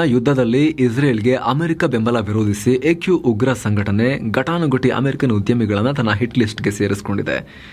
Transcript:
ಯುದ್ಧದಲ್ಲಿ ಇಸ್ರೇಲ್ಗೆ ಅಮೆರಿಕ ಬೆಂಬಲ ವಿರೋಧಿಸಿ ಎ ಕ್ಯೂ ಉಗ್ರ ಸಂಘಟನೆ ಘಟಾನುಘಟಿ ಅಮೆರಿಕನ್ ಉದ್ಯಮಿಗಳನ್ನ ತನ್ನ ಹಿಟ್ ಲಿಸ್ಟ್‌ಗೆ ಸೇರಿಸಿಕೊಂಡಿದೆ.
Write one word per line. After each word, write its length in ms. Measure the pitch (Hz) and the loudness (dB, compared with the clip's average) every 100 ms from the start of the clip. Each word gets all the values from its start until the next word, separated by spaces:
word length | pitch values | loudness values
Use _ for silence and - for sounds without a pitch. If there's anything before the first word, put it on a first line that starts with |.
ಯುದ್ಧದಲ್ಲಿ 600 | 165 120 117 131 113 131 | 2 2 2 2 2 2
ಇಸ್ರೇಲ್ಗೆ 680 | 156 - 123 117 147 110 120 | 2 2 0 2 0 2 0
ಅಮೆರಿಕ 500 | 127 117 135 165 165 | 0 0 -2 -2 0
ಬೆಂಬಲ 360 | 165 113 113 120 | 0 0 0 0
ವಿರೋಧಿಸಿ 500 | 107 107 104 101 123 | 0 0 0 0 0
ಎ 240 | 127 147 | 2 0
ಕ್ಯೂ 220 | 170 185 175 | 0 0 0
ಉಗ್ರ 360 | 127 104 127 | 2 2 0
ಸಂಘಟನೆ 800 | 117 110 104 101 104 120 139 110 | 0 0 0 0 0 0 -2 -2
ಘಟಾನುಘಟಿ 580 | 127 131 170 156 127 127 | -2 -2 -2 0 2 2
ಅಮೆರಿಕನ್ 420 | 117 139 139 131 | 0 -2 0 0
ಉದ್ಯಮಿಗಳನ್ನ 600 | 104 101 120 107 101 123 | 0 2 0 0 0 -2
ತನ್ನ 220 | 143 110 | 0 0
ಹಿಟ್ 260 | 104 120 123 | 0 0 0
ಲಿಸ್ಟ್‌ಗೆ 320 | 104 - 101 | 0 -2 -4
ಸೇರಿಸಿಕೊಂಡಿದೆ. 960 | 101 101 98 - 98 - 65 - - - | -2 -2 -2 -4 -4 -4 -6 -8 -18 -20